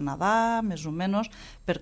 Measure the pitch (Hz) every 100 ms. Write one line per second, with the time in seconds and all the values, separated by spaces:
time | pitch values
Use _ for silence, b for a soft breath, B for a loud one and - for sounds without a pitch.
0 | 143 139 190 226 226 226 220 160 156 160
1 | 190 202 220 B B B - 165